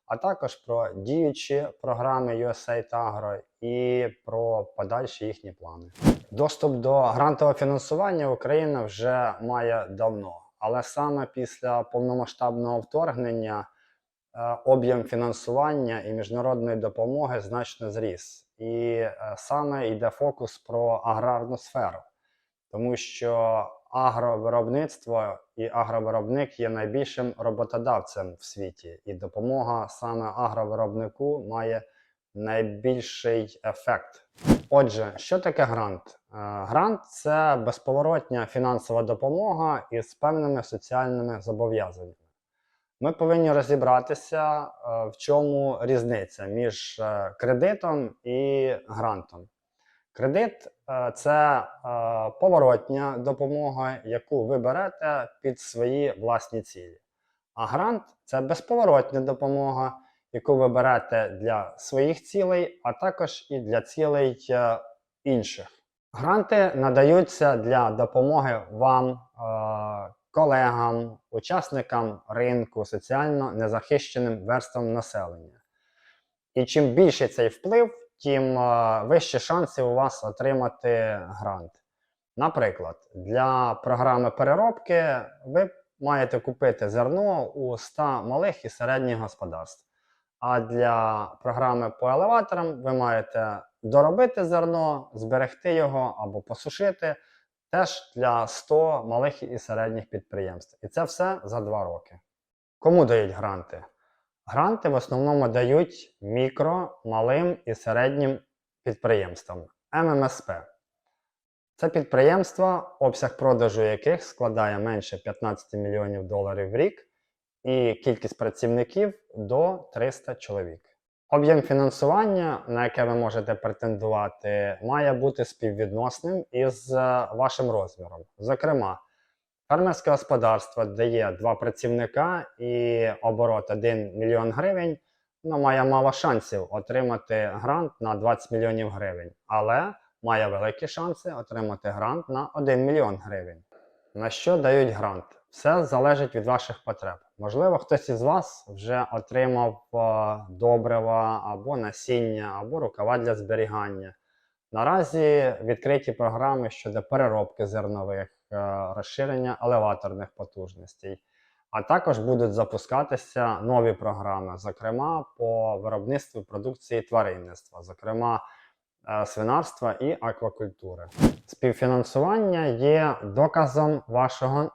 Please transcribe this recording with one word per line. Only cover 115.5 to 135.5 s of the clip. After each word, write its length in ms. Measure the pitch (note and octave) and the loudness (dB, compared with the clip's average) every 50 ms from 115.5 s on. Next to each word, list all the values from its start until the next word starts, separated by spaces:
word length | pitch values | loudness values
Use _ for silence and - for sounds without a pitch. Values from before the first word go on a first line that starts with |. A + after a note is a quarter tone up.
| G#2 - - _ - | -4 -6 -8 _ -8
мільйонів 500 | G#2 G#2 G2+ G#2 G#2 G#2 G2+ G2+ G2 F#2+ | -6 -4 -2 -2 -2 -2 -4 -4 -6 -6
доларів 440 | F2+ G#2 G2+ G2 G2 G2 G2 G2 F#2+ | -4 -4 -2 -2 -2 -4 -4 -4 -2
в 40 | G#2 | 0
рік, 320 | B2 D#3+ G#3 G3+ - - _ _ _ _ _ _ _ _ _ _ _ - | 2 2 0 0 -6 -20 _ _ _ _ _ _ _ _ _ _ _ -4
і 300 | B2+ C3 C3 B2+ A#2 A2 | -2 0 2 2 2 0
кількість 440 | - - C#3 A#2 - - G#2+ - | 0 0 0 0 0 -2 -8 -6
працівників 760 | - A#2 A2+ - - - A#2 A#2+ B2 A#2+ - - G#3+ G#3+ G#3 G3+ - _ _ - | -4 -4 -4 -4 -2 0 0 2 2 0 0 0 -2 0 -2 -2 -8 _ _ -12
до 540 | A2+ G#2 G2+ B2 C#3 E3 F3+ F#3+ F3 - - - | -10 -6 -2 0 2 2 0 0 -4 -10 -10 -6
триста 420 | A#2 A#2 C3+ C3 - - - B2+ | -4 -4 -4 -4 -6 -10 -14 -14
чоловік. 460 | - - - G2+ G2+ F#2 E2+ D#2+ E2+ _ _ _ _ _ _ _ _ _ - | -12 -10 -8 -6 -6 -6 -8 -10 -16 _ _ _ _ _ _ _ _ _ 2
Об'єм 300 | D3 D3 D3 D3 D#3+ D3+ | 2 6 8 8 6 6
фінансування, 1040 | C3 - C#3 C#3 C#3 C3 - - D3 C#3 E3 G3+ A3+ G#3+ G3 F#3 E3+ D#3+ C3+ - - | 6 4 4 4 4 2 2 2 2 4 4 4 4 2 2 0 0 0 -2 -4 -6
на 160 | B2 A#2+ A#2 B2 | -4 -2 0 0
яке 200 | B2 - - A#2+ | 0 0 0 0
ви 120 | A#2 A#2 | 2 2
можете 400 | A#2 A#2 A2 G#2+ A2+ G#2 A2+ A2 | 0 0 0 -2 -2 -2 -2 -2
претендувати, 1200 | - - G#2+ G#2 - - A2+ A2 G2+ A2 A2 A2 G#2 G#2 G2 - - - G#2 G#2 G#2 G2+ G2+ F#2+ F#2 G2 | -2 -4 -6 -6 -4 -4 -4 -2 -2 0 0 0 0 0 -2 -6 -6 -4 -2 0 0 0 -2 -4 -4 -4
має 300 | A#2 C3+ D3 D3 C#3+ C3 | -2 0 2 2 2 2
бути 320 | A#2+ C3 C#3 B2+ - A#2+ | 2 0 0 0 -2 -4
співвідносним 1000 | - - - A#2 A2 G2+ G#2 A2 G2 G2 A2 A#2+ B2 - - - E3 F#3+ F#3 - - | -6 -6 -4 -4 -2 -2 -2 -2 -2 -2 -2 -2 -4 -4 -6 -6 -4 -4 -4 -6 -4
із, 420 | - B2 C3 C3 B2 - - B2+ C3 | -2 0 0 0 -2 -4 -6 -2 0
е, 340 | C3 B2+ B2+ B2+ B2 A#2+ - G#2+ | 0 2 2 2 0 -2 -2 -2
вашим 380 | A2+ C3 C3 - - C3 B2 | 0 0 0 0 -2 -2 0
розміром. 520 | A2 G#2 F#2+ F2 - - F2+ F2 F2 E2+ E2 _ _ | 0 -2 -2 -4 -8 -14 -18 -16 -18 -18 -20 _ _
Зокрема, 640 | - G#2 A#2 C3+ - - D#3 D3+ C3+ G#2+ F#2+ F#2 - _ _ _ _ _ _ _ _ _ _ _ _ _ | -8 -4 -4 -2 0 0 0 0 0 0 -2 -4 -8 _ _ _ _ _ _ _ _ _ _ _ _ _
фермерське 440 | - C#3+ D#3+ F3+ F#3 E3 - - D#3 | 0 2 2 2 2 0 0 2 2
господарство, 760 | D3 C3+ - - C#3+ A#2+ A2+ A2+ A2 A2 - - - A#2 A2 | 2 2 2 0 0 4 4 4 2 2 0 -4 -4 -4 -4
де 220 | G#2 G2+ G#2 A#2 | -2 0 0 0
є 240 | A#2+ A#2 A2+ A2 G2+ | 2 2 2 0 0
два 240 | F2+ - - A#2 A2+ | -2 -2 0 0 0
працівника 880 | - A#2 A#2 G#2+ - - A#2+ A#2+ A#2+ A#2+ G#2+ - C3+ D#3 F3 F3+ E3+ C#3+ - _ - | 0 -2 -4 -4 -4 -2 -2 0 0 -2 -2 0 0 0 0 -2 -4 -6 -10 _ -8
і 480 | A#2+ A#2+ A#2+ A#2+ A#2+ A#2+ A#2 A#2 A2+ A2+ G#2+ - | -6 -2 -2 0 2 2 2 2 2 0 0 0
оборот 500 | - A#2 A2 G#2+ A#2+ A#2 A2 G#2+ G#2 - | 0 0 2 2 2 2 2 0 0 -2
один 460 | G#2+ G#2+ G#2+ A#2 A2+ A2 G#2+ G2 F#2 | -2 0 0 0 0 0 -2 -6 -4
мільйон 340 | G#2+ A2 A2+ A#2 A2+ A2+ A#2 | -2 0 2 2 2 2 0
гривень, 460 | A2 C3 E3 G3 G3 F#3 E3+ E3+ D#3 - _ _ _ _ _ _ _ _ - | 0 0 0 0 0 0 0 -2 -4 -6 _ _ _ _ _ _ _ _ -6
ну, 160 | D#3+ | -4